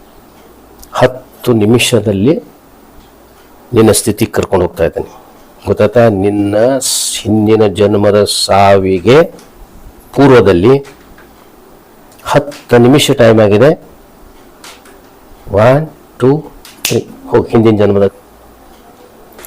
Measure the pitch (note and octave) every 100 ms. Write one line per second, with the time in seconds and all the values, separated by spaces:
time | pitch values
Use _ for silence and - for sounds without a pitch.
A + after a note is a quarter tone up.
0 | - - - - - - - - - -
1 | B2 - - - - A2+ G#2 B2 - A#2
2 | A2 G2 A2+ G3+ - - _ _ - -
3 | - _ _ _ _ - - A#2 A2 G2+
4 | - G2+ G#2+ G2 - F#2+ F2 - E2 -
5 | - - - - - - - G2+ G#2+ A#2+
6 | A#2 G2 G2+ G2+ G2+ G#2 A#2+ C3+ - -
7 | - - - G#2+ G#2 A2 G#2+ F#2 G#2 G#2
8 | G#2 G#2 G2 - - G2 G2 G2+ F#2+ F#2
9 | F#2 C#3+ E3+ - - - - - - -
10 | - - C#3 B2+ G2 F2 G#2 C#3 - -
11 | - - - - _ _ - - _ _
12 | - - - C#3+ - - - A#2+ A#2+ C#3+
13 | - - A#2 A2 G#2 G#2+ C3+ F3 - -
14 | - - - - - - - - - -
15 | - - - - - F#2+ A2+ C#3 D#3 -
16 | - - B2+ D3 - - - - - A#2
17 | - - - A#2+ - A#2+ A2 G#2 G2+ G2+
18 | G2+ - - - - - - - - -
19 | - - - -